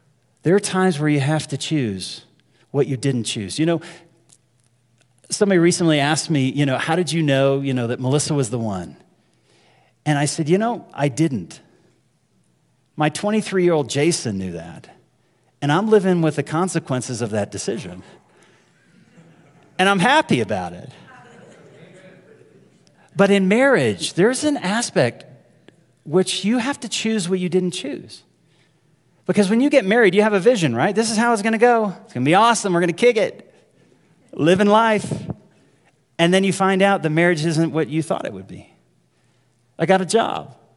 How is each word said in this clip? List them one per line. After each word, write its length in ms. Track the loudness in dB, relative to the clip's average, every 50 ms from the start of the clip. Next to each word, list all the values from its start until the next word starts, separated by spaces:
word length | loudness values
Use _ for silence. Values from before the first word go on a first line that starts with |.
| _ _ _ _ _ _ _ _ 0
There 140 | 2 2
are 40 | 2
times 380 | 0 -2 -2 0 2 2 0 0
where 100 | 0 0
you 120 | 0 2
have 260 | 0 0 0 -2 -4 -6
to 80 | -10
choose 680 | -10 -6 -4 -4 -2 -2 -2 -4 -6 -10 -12 -14 -16 -18 _ _ _ _ _ _ _ _ _ -2
what 160 | -2 -2 -2
you 80 | -2
didn't 280 | -4 -2 -2 -2 -2 -4
choose. 320 | -4 -6 -6 -8 -8 -4
You 100 | -2 0
know, 140 | 0 0 -2 -4 -10 -20 -20 -20 _ _ _ _ _ -20 _ _ _ _ _ _ _ _ _ _ _ _ _ _ _ _ _ _ -10
somebody 300 | -2 -2 0 2 4 4
recently 400 | 4 4 2 2 2 2 2 2
asked 280 | 2 0 0 -2 -2 -2
me, 220 | 0 0 0 0
you 160 | 0 0 0
know, 100 | 0 0
"How 200 | -2 -2 -2 -2
did 160 | -2 -2 -2 -2
you 100 | -2 0
know, 380 | 2 2 2 2 2 2 0
you 120 | -2 -4 -4
know, 140 | -2 -2
that 140 | -4 -4 -4
Melissa 340 | -2 0 0 0 0 -2 -2
was 160 | -2 -2 -2
the 80 | -4 -6
one?" 380 | -4 -4 -6 -6 -8 -10 -14 -20 _ _ _ _ _ _ _ _ _ _ _ _ _ _ _ _ _ _ _ _ -4
And 140 | -2 0 0
I 60 | 0
said, 240 | -2 -2 -4 -2 0
"You 100 | 0 0
know, 280 | 0 -2 -4 -6 -10 -16 -8
I 140 | -4 -4
didn't. 540 | -4 0 0 -2 -2 -2 -4 -8 -10 -16 -20 _ _ _ _ _ _ _ _ _ _ _ _ _ _ _ _ _ _ _ _ _ _ _ _ _ _ -6 -2
My 120 | -2 -2
twenty-three-year-old 800 | -2 -2 -4 -2 -2 -2 -2 -2 -2 0 2 2 2 0 -2 -2
Jason 480 | -2 0 0 0 0 -2 -4 -6 -6 -6
knew 140 | -6 -8 -8
that. 360 | -10 -12 -12 -14 -18 -20 -20 -20 _ _ _ _ _ _ _ _ _ _ _ _ -6
And 100 | -2 0
I'm 200 | 0 0 2 4
living 320 | 4 4 4 4 2 2 2
with 140 | 0 0
the 60 | -2 -6
consequences 800 | -4 -2 -2 -2 0 -2 -4 -4 -2 -4 -4 -4 -6 -6 -6
of 100 | -6 -4
that 200 | -2 -4 -4 -4
decision. 520 | -6 -8 -6 -6 -6 -8 -8 -12 -14 -16 -20 -20 -20 -20 _ _ _ _ _ _ _ _ _ _ _ _ _ _ _ _ _ _ _ -20 -20 -20 -20 _ _ _ _ _ _ _ _ -2
And 100 | 0 0
I'm 100 | 2 2
happy 420 | 2 2 4 2 2 2 0 -2
about 320 | 0 -2 -4 -6 -6 -8 -10
it." 180 | -14 -18 -18 -20 -20 -20 -20 -20 -20 -20 -20 -20 -20 -20 -20 -20 -20 -20 -20 -20 -20 -20 -20 -20 -20 -20 -20 -20 -20 _ _ -20 -20 -20 _ _ -20 _ _ _ _ _ _ _ _ _ _ 0
But 160 | 2 4 4
in 180 | 4 2 4 2
marriage, 640 | 2 4 4 4 4 4 2 0 0 -2 -6 -8 0
there's 300 | 2 2 2 2 0 -2
an 140 | -2 -4 -2
aspect 640 | -4 -4 -4 -4 -4 -2 0 0 0 0 0 -6 -20 -20 -20 -20 _ _ _ _ _ -20 _ _ _ _ _ _ -12
which 400 | -2 0 0 0 0 -4 -4 -2
you 140 | -2 -2 0
have 220 | -2 -4 -6 -8
to 80 | -10 -10
choose 420 | -8 -6 -4 -2 -2 -2 -2 -4
what 80 | -4 -4
you 100 | -4 -2
didn't 220 | -2 -2 -2 -2
choose. 520 | -6 -6 -10 -10 -12 -12 -14 -18 -20 -20 _ _ _ _ _ _ _ _ _ _ _ _ _ _ _ _ _ _ _ _ -6
Because 220 | -2 2 2 2 2
when 140 | 2 2 2
you 80 | 4
get 160 | 4 2 4
married, 280 | 4 2 4 6 6 6
you 80 | 6 4
have 120 | 4 2
a 60 | 2
vision, 340 | 4 4 2 4 2 0 2
right? 200 | 2 0 0 2
This 160 | 0 -2 0
is 60 | 0
how 160 | 0 2 2 0
it's 80 | 0
gonna 160 | 0 -2 0
go. 380 | 4 4 4 4 4 0 -2 -6 -8 -16
It's 80 | -12 -6
gonna 100 | -2 0
be 100 | 4 4
awesome. 380 | 6 6 4 4 2 0 0 0
We're 80 | 0
gonna 120 | 0 0 0
kick 240 | 2 2 2 4 2
it. 360 | 0 -2 -4 -10 -20 -20 _ _ _ _ _ _ _ _ _ _ _ _ _ _ _ _ -6
Living 360 | 0 2 4 4 4 4 4
life. 420 | 4 4 4 2 0 -2 -2 -6 -10 -10 -10 -12 -14 -14 _ _ _ _ _ _ _ _ _ _ _ _ _ _ _ 0
And 140 | 2 2 4
then 120 | 2 2
you 80 | 0 0
find 280 | 0 0 0 2 4
out 220 | 2 2 2 0 0
the 80 | 0
marriage 340 | 0 2 2 2 2 0 -2
isn't 280 | -2 0 0 0 0 0
what 160 | -2 -4 -2
you 140 | -2 -4 -2
thought 220 | -2 -4 -6 -6
it 80 | -10 -10
would 140 | -12 -16
be. 240 | -16 -18 -20 -20 _ _ _ _ _ _ _ _ _ _ _ _ _ _ _ _ _ _ _ _ _ _ -6
I 60 | 0
got 160 | 2 2 2
a 60 | 2
job. 480 | 0 0 0 0 0 -4 -8 -10 -12 -20 _ _ _ _